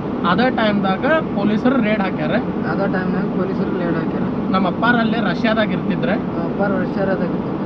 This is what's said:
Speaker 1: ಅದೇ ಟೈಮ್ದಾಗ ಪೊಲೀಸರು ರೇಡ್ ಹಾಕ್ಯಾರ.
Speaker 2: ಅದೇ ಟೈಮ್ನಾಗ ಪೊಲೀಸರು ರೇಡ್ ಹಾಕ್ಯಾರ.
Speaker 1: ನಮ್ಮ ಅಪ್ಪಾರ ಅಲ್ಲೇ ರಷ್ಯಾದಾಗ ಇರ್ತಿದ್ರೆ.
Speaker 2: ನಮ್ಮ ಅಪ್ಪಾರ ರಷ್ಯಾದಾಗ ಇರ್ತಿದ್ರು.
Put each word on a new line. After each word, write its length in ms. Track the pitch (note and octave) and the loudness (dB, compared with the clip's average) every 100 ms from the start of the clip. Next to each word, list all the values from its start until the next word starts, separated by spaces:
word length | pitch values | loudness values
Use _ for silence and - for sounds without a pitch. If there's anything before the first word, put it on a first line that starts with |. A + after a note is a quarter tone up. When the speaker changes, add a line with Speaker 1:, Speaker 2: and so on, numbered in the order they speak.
| - - F3 | -4 -2 0
Speaker 1:
ಅದೇ 200 | F#3 B3+ | 2 2
ಟೈಮ್ದಾಗ 560 | A#3+ A3 G3+ G3 F#3+ C4 | 2 2 2 0 0 0
ಪೊಲೀಸರು 760 | D#4+ - - G3+ G#3+ B3 C4+ | 0 0 0 0 2 2 2
ರೇಡ್ 200 | G#3+ G#3+ | 2 0
ಹಾಕ್ಯಾರ. 300 | F#3+ - D3+ G3+ C4+ - G3+ | 0 -2 0 0 -2 -2 -2
Speaker 2:
ಅದೇ 260 | F#3+ G3 | 0 0
ಟೈಮ್ನಾಗ 320 | F#3+ F3+ F3+ G3+ F#3+ | 0 0 0 0 0
ಪೊಲೀಸರು 400 | F#3 - G3 G3 | 0 0 -2 0
ರೇಡ್ 160 | F3 E3 | 0 -2
ಹಾಕ್ಯಾರ. 560 | D#3+ - - - - | -2 -2 -2 -2 0
Speaker 1:
ನಮ್ಮ 160 | F#3+ F#3+ | 2 2
ಅಪ್ಪಾರ 280 | - A3+ A#3+ | 2 2 4
ಅಲ್ಲೇ 220 | A3+ A3+ | 2 0
ರಷ್ಯಾದಾಗ 500 | G3 E3 A#3+ A3 G#3 | 0 0 0 2 0
ಇರ್ತಿದ್ರೆ. 440 | F3+ G3 F3 E3 G#3+ | 0 0 0 0 0
Speaker 2:
ನಮ್ಮ 300 | - - - | -2 -2 -2
ಅಪ್ಪಾರ 260 | G3+ G3+ | 0 0
ರಷ್ಯಾದಾಗ 500 | F#3+ F3+ G#3 F#3+ F#3 | 0 0 0 0 0
ಇರ್ತಿದ್ರು. 340 | F3 - - - | 0 -2 -4 -2